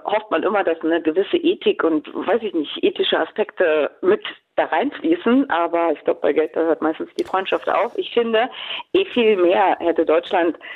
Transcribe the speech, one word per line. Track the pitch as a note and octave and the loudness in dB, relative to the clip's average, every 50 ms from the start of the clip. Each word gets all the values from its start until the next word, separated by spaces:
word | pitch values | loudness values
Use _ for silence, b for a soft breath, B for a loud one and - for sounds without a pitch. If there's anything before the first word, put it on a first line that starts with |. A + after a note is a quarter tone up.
| - | -2
hofft | - G3+ G#3+ A3 - | -2 -2 -2 -2 -2
man | - E3 D#3 | -2 -2 0
immer, | F3+ G#3+ G3+ F#3+ | 0 0 0 0
dass | - E3 E3 - | 0 -2 -2 -2
eine | D#3+ E3 E3+ D#3 | -2 0 0 0
gewisse | D#3 D#3 F3+ G3+ - - | 0 0 0 0 2 4
Ethik | E3 E3+ E3 F3+ - - - - - - | 4 4 4 2 2 0 -2 0 0 0
und, | E3 D#3+ D3+ D3 - - | 0 0 0 -2 -6 -8
weiß | - D3+ - F#3 A#3 A3+ | -6 -2 0 0 0 -2
ich | G#3 - | -2 -4
nicht, | E3+ D3 - - - - | -4 -4 -4 -4 -2 -2
ethische | G3+ F#3 - F#3+ F#3 - D#3+ | -2 0 0 -2 0 0 0
Aspekte | D#3+ - - - G#3 - - - F#3 E3 D#3 D#3 C#3+ - - - - | -2 -2 -2 -4 -4 -4 -2 0 2 2 2 2 0 -2 -4 -2 0
mit | - G3+ G#3+ - - - - _ _ _ | 2 2 2 0 -6 -14 -16 _ _ _
da | - D#3+ | -4 -2
reinfließen, | - - D#3+ G#3+ C#4+ - - - E3 D#3+ F3+ - A#3 A#3+ C4+ C#4 - | 0 0 -2 -2 -2 -4 -4 -2 0 0 0 2 2 2 2 2 2
aber | - E3 E3+ E3+ E3+ E3+ E3+ E3+ D3+ | 0 0 0 0 0 0 0 0 0
ich | D3 - | 0 0
glaub, | - E3+ E3+ - | -2 -2 0 0
bei | E3+ D3 | 0 2
Geld, | D3+ D#3 D#3+ - | 2 0 0 0
da | F#3+ | -2
hört | E3 E3 D#3 D3+ | 0 0 0 0
meistens | - D#3 D#3+ - E3+ - - - | 0 -2 -2 -4 -8 -8 -6 -6
die | E3+ | -4
Freundschaft | - - F#3 F#3+ - - E3+ - - | -2 -2 -2 -2 -2 -4 -4 -2 -2
auf. | - D#3+ F#3+ A#3 - - | -2 0 -2 -2 -4 -8
Ich | F#4 - - | -8 -4 -2
finde, | A#3+ A#3 A#3 A3+ A3 A3+ C4 B B B B B B B B - | -2 0 0 0 0 0 -2 B B B B B B B B 0
eh | F3+ G3 | 0 0
viel | - - B3 A#3 A3 G#3+ | 0 0 2 4 4 4
mehr | F#3 F3+ E3+ F#3 G#3+ G3+ F3+ D3+ - | 4 4 4 4 4 4 2 2 0
hätte | - E3+ D#3+ - E3 | 0 0 0 2 2
Deutschland | D3+ D3+ E3 E3+ - - F#3 E3+ F3 D3+ - B B B | 2 2 0 0 0 0 0 0 0 -2 -4 B B B